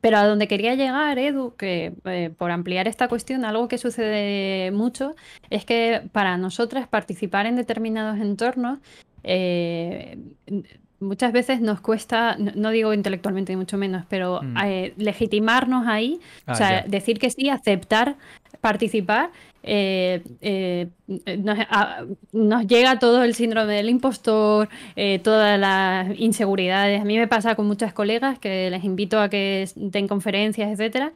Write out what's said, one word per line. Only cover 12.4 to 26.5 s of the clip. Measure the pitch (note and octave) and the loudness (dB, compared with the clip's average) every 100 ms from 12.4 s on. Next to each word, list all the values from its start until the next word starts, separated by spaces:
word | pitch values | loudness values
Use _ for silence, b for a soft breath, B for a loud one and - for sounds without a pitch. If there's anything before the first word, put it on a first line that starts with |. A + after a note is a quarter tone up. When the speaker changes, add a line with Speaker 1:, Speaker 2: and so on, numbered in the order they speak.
| G#3 G3+ | -4 -2
Speaker 1:
no | G#3+ | 0
digo | A3+ A3 | 0 2
intelectualmente | G#3+ G3 F#3+ G3+ F#3+ F#3+ | 0 -2 -4 -4 -4 -4
ni | F#3+ | -6
mucho | F#3 G3+ | -4 -4
menos, | G3 F#3 F3 | -2 -4 -4
pero, | G3 F3+ F3+ | -4 -2 -4
Speaker 2:
Mm. | C#3 B2 | -4 -2
Speaker 1:
eh, | G3+ F#3+ F#3 - | 0 -2 -4 -4
legitimarnos | G#3+ G3+ A3+ G3+ A3 A#3+ C4 B3+ A#3+ | -4 -2 0 0 2 2 2 0 2
ahí, | G#3+ A#3 E4+ B B - | 0 0 -4 B B -6
Speaker 2:
Ah, | |
Speaker 1:
o | - | 0
sea, | G3+ F#3 | 2 2
Speaker 2:
ya. | - | 0
Speaker 1:
decir | G3+ G3 A3 | -4 -2 0
que | B3+ | 0
sí, | A#3+ C4+ | 0 -2
aceptar | C#4 - G3 F3 A3 B3 C#4 B B B - | 0 0 0 2 2 2 -2 B B B -4
participar, | A3+ G#3 A3+ A3 F3 A3+ E4+ B B _ | -2 0 0 -2 0 0 0 B B _
eh, | - G#3 G3 F#3+ F3+ F3+ F3 - | -2 0 2 0 0 -2 -6 -8
eh, | G#3+ F#3+ F#3 F3 F3 - - | -4 -2 -2 -2 -4 -10 -10
nos, | F#3+ - F#3+ G3+ G#3 - | -8 -6 -4 -2 -2 0
a, | G#3+ G3 F3 - F#3+ - | 2 2 -2 -10 -12 -6
nos | G#3+ G#3+ A3+ G#3 | 2 4 4 4
llega | A#3 B3+ C4 | 6 6 6
todo | A#3+ B3 | 6 6
el | A#3+ | 4
síndrome | A#3 A#3 A3+ G#3+ | 2 0 0 0
del | G#3 G#3 | 0 2
impostor, | B3 C4+ A3 - G#3+ G#3+ G#3+ G#3+ B B - | 2 0 -2 0 4 4 4 2 B B -4
eh, | G3+ G3 | 0 0
todas | F#3 A3 G#3 G3+ | 4 4 6 4
las | G3 F#3+ F#3+ F#3 F#3 G3 | 4 4 2 0 -2 0
inseguridades. | A3+ G#3+ G3+ | 0 2 0